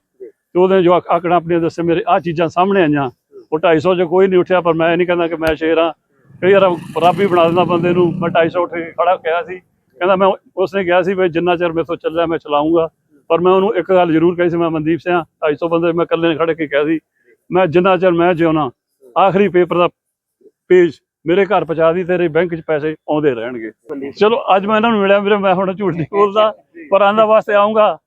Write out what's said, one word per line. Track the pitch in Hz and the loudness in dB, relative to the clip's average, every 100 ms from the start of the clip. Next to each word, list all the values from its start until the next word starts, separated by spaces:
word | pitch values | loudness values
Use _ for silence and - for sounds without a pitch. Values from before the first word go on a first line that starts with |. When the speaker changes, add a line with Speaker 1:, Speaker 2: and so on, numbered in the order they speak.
| _ - | _ -20
Speaker 1:
ਤੇ | 120 _ _ 175 | -20 _ _ 0
ਉਹਦੇ | 185 190 | 2 2
ਜੋ | 170 | 2
ਆਕ-, | 175 - | 2 0
ਆਂਕੜਾ | 175 175 175 | -2 0 -2
ਆਪਣੇ | 165 170 | 0 -2
ਦੱਸੇ, | 165 165 | -2 -4
ਮੇਰੇ | 170 165 - | -2 -2 0
ਆਹ | 185 | -2
ਚੀਜ਼ਾਂ | 160 160 165 | -2 -4 -4
ਸਾਹਮਣੇ | - 190 196 | -2 0 0
ਆਈਆਂ। | 160 147 135 - _ - - | 0 0 -4 -8 _ -20 -8
ਉਹ | 156 | -2
ਢਾਈ | 175 160 | 2 2
ਸੌ | 165 | 2
'ਚ | 180 | 0
ਕੋਈ | 175 180 190 | 0 2 2
ਨਹੀਂ | 180 | 2
ਉੱਠਿਆ, | 180 185 | 2 0
ਪਰ | 170 | 0
ਮੈਂ | 160 165 | 0 0
ਇਹ | 170 | 0
ਨਹੀਂ | 175 | 0
ਕਹਿੰਦਾ | 175 165 | 0 -2
ਕਿ | 165 | -2
ਮੈਂ | 160 | -4
ਸ਼ੇਰ | 151 160 160 | -2 0 0
ਹਾਂ। | 165 151 _ _ _ - | 0 -4 _ _ _ -4
ਕਈ | 180 | 2
ਵਾਰ | 202 185 165 - 160 | 4 4 0 -6 0
ਰੱਬ | 170 170 | 0 2
ਹੀ | 202 | 0
ਬਣਾ | 175 170 | 2 2
ਦਿੰਦਾ | 170 | 2
ਬੰਦੇ | 170 175 175 | 0 0 0
ਨੂੰ। | 180 175 156 | 0 0 0
ਮੈਂ | 170 | -2
ਢਾਈ | 180 165 | 0 0
ਸੌ | 175 | 0
ਉੱਠ | 175 | -4
ਕੇ | 170 165 | -6 -10
ਖੜਾ | 147 175 185 | -4 -2 0
ਕਿਹਾ | 170 170 | -2 -4
ਸੀ, | 165 185 | -6 -12
ਕਹਿੰਦਾ | _ _ _ - 180 190 | _ _ _ -4 0 2
ਮੈਂ, | 190 202 _ - | 2 0 _ -6
ਉਸਨੇ | 185 196 | -4 -2
ਕਿਹਾ | 180 180 | 0 0
ਸੀ | 175 | 0
ਵੀ | 190 185 | 0 -2
ਜਿੰਨਾ | 160 175 175 | 0 -2 -2
ਚਿਰ | 175 | -2
ਮੇਰੇ | 165 | -4
ਤੋਂ | 160 165 | -6 -6
ਚੱਲਿਆ | 165 160 165 | -6 -4 -4
ਮੈਂ | 165 | -4
ਚਲਾਊਂਗਾ। | 151 143 151 170 165 _ _ _ - | -2 -2 0 0 -2 _ _ _ -2
ਪਰ | 165 | 0
ਮੈਂ | 180 | 2
ਉਹਨੂੰ | 190 196 185 | 2 0 -2
ਇੱਕ | 165 | 0
ਗੱਲ | 185 175 | 2 2
ਜ਼ਰੂਰ | 160 170 170 | 2 0 0
ਕਹੀ | 175 | -2
ਸੀ, | 170 | 0
ਮੈਂ | 170 | -2
ਮਨਦੀਪ | 160 156 165 | -2 -4 -4
ਸਿੰਘ, | 180 175 | -2 -4
ਢਾਈ | 156 - 160 | -4 -6 -4
ਸੌ | 147 170 | -2 -2
ਬੰਦੇ | 165 170 | -2 0
ਮੈਂ | 170 | -2
ਇਕੱਲੇ | 165 165 165 | -2 0 -2
ਨੇ | 151 | 0
ਖੜ੍ਹ | 165 | -2
ਕੇ | 160 147 | -4 -2
ਕਿਹਾ | 143 | -2
ਸੀ, | 151 160 _ _ _ _ - | 0 -2 _ _ _ _ -4
ਮੈਂ | 175 185 | 0 2
ਜਿੰਨਾ | 156 185 180 | 2 2 2
ਚਿਰ | 185 | 2
ਮੈਂ | 170 170 | 2 0
ਜਿਉਣਾ, | 170 165 156 135 - _ _ 131 160 | 2 0 0 -2 -8 _ _ -8 0
ਆਖਰੀ | 190 180 202 | 2 2 2
ਪੇਪਰ | 175 170 175 | 2 0 0
ਦਾ | 170 _ _ _ _ _ _ _ - | -2 _ _ _ _ _ _ _ 2
ਪੇਜ | 180 175 - _ _ 151 | 4 4 -2 _ _ -2
ਮੇਰੇ | 185 190 | 0 0
ਘਰ | 196 | 0
ਪਹੁੰਚਾ | 156 160 160 | -2 0 0
ਦੀ, | 170 | 0
ਤੇਰੇ | 175 180 175 | -2 -2 0
ਬੈਂਕ | 151 180 | 0 -2
'ਚ | 165 160 | -4 -4
ਪੈਸੇ | 151 156 156 - | -4 -4 -8 -6
ਆਉਂਦੇ | 151 151 | -2 0
ਰਹਿਣਗੇ। | 120 117 127 110 - - | -2 -6 -8 -12 -14 -14
Speaker 2:
ਮਨਦੀਪ | 143 139 | -12 -10
Speaker 1:
ਚਲੋ | 135 208 233 - 190 | 0 0 0 0 0
ਅੱਜ | 202 | 2
ਮੈਂ | 214 | 0
ਇਹਨਾਂ | 233 | 0
ਨੂੰ | 220 | 0
ਮਿਲਿਆ | 196 202 | 2 2
ਵੀਰੇ, | 202 208 | 2 0
ਮੈਂ | 196 | 0
ਹੁਣ | 180 190 | 0 -2
ਝੂਠ | 185 202 | -4 -4
ਨਹੀਂ | 170 147 | -4 -4
ਬੋਲਦਾ, | 202 202 202 214 208 _ 170 156 | 0 0 2 -2 -2 _ -20 -2
ਪਰ | 196 | 2
ਆਉਂਦਾ | 202 214 214 | 2 2 4
ਵਾਸਤੇ | 220 196 | 2 2
ਆਊਂਗਾ, | 208 208 220 208 160 | 2 2 2 2 0